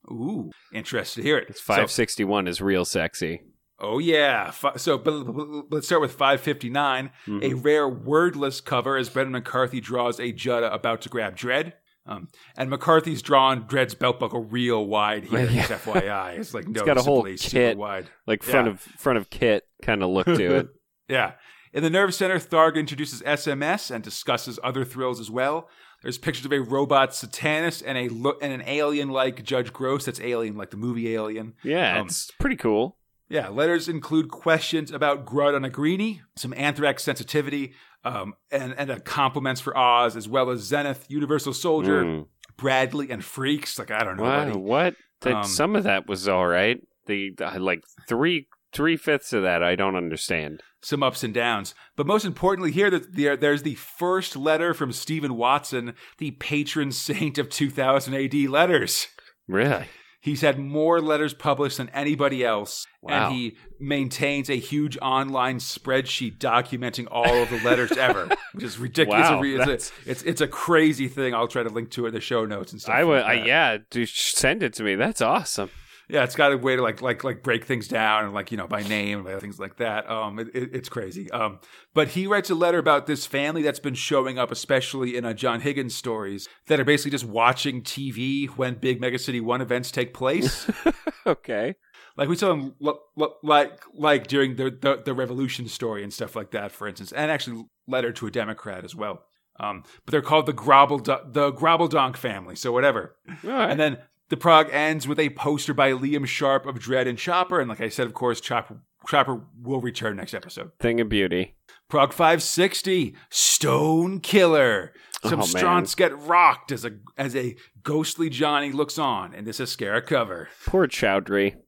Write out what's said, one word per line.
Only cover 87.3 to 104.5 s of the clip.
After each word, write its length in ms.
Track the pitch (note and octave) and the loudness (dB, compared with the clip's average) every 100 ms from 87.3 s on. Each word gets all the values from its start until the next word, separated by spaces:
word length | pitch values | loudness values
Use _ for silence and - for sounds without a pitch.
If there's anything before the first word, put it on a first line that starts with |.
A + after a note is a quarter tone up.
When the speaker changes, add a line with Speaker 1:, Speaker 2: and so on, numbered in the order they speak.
| A2 A#2 C3 D3 B2+ | 4 4 4 -2 -4
Speaker 1:
T 280 | G#2+ - C3+ | -8 -8 -8
V 360 | A#2 C3 C#3 C#3 | -4 -4 -2 -4
when 300 | - B2+ A#2 | -4 -4 0
big 260 | C3 B2 | 0 0
Mega 160 | B2+ B2 | 0 -2
City 240 | - A#2+ | -2 -4
One 180 | A2+ B2 | 0 0
events 300 | A#2+ B2 B2 | 0 -2 -2
take 240 | - B2 | -4 -4
place. 520 | - C3 E3+ - - - - | -2 0 2 0 0 -4 0
Speaker 2:
<laughs> 500 | E4 - - - - | 0 0 -8 -4 -2
Okay. 480 | D#3 - G#2+ A#2+ F#3+ _ - - - | -2 -2 -2 -2 -6 _ -20 -18 -4
Speaker 1:
Like, 120 | C#3+ | 0
we 60 | F3 | 2
saw 160 | G3 | 2
him, 220 | D#3+ C3+ B2+ | 0 -2 -4
l-, 180 | D3 D3 _ - | -4 -4 _ -2
l-, 180 | D3+ - | -2 -2
like, 400 | D3+ D3 C#3+ - - | 4 6 4 -2 -20
like, 320 | - D3+ C#3+ - | 0 4 4 2
during 280 | C#3 C3+ B2 | 2 2 0
the, 140 | C3 | -4
the, 320 | C3 C#4 C#3 | 0 0 0
the 80 | - | -2
Revolution 560 | B2+ B2+ B2+ C3 B2+ A#2 | -4 -4 -2 -4 -4 -8
story 340 | - A#2 G#2 | -6 -6 -6
and 80 | G2+ | -8
stuff 240 | - G#2+ | -8 -8
like 180 | A2+ G2+ | -8 -6
that, 200 | G#2+ G2+ | -6 -8
for 160 | - G#2 | -8 -10
instance, 240 | F2 F#2+ | -10 -10
and 180 | - D3+ | -4 -2
actually 360 | D3 C3 A2+ - _ - | -2 -4 -10 -14 _ -4
Letter 260 | B2+ A#2+ | -2 -2
to 140 | A2+ A2 | -4 -6
a 40 | |
Democrat 520 | A#2+ G#2+ A2 G#2+ F#2 | -4 -4 -6 -10 -12
as 100 | F2 | -14
well. 300 | E3+ G#2 F2 _ _ _ _ | -10 -8 -8 _ _ _ _
Um, 240 | G#2 G2 - - - | -8 -8 -14 -20 -2
but 60 | |
they're 100 | D3+ | 0
called 240 | C3+ D#3 D3+ | 4 2 2
the 80 | |
Grobble, 440 | C3 A#2 C3+ C#3+ C#3+ | -4 8 10 10 4
the 520 | A2+ C3+ C#3+ B2 C#3+ | 0 -2 -2 0 0
Grobbledonk 640 | C3+ D#3+ E3 E3 D3+ C3 B2 | 2 2 4 4 2 0 -2
family, 400 | B2 G2 F#2 - | -6 -6 -10 -8
so 160 | B2+ | -2
whatever. 440 | B2 C#3 A#2 F2+ _ - E3+ | 2 4 2 -6 _ -20 -14
Speaker 2:
All 60 | F#3 | -6
right. 200 | C4 G3 | -2 0
Speaker 1:
And 80 | D3 | 2
then 200 | D3+ B2 - _ _ | 0 -2 -14 _ _
the 60 | E3 | 0
prog 320 | F3 | 8